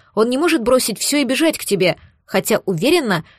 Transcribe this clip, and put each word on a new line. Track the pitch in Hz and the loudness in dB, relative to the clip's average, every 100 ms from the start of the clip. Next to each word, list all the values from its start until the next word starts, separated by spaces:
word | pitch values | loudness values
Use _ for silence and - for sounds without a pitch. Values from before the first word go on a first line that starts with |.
| _ | _
он | 202 233 | -2 0
не | 254 | 0
может | 339 311 | 0 0
бросить | 226 262 - 196 | 2 0 0 -4
всё | - 294 | -2 0
и | |
бежать | 247 254 320 - | 0 0 0 -2
к | - | -4
тебе, | 202 175 - - _ | 0 0 -2 -10 _
хотя | - 190 - 220 | -6 -4 0 -2
уверена, | - 170 240 349 240 175 - | -2 -2 2 2 2 -2 -6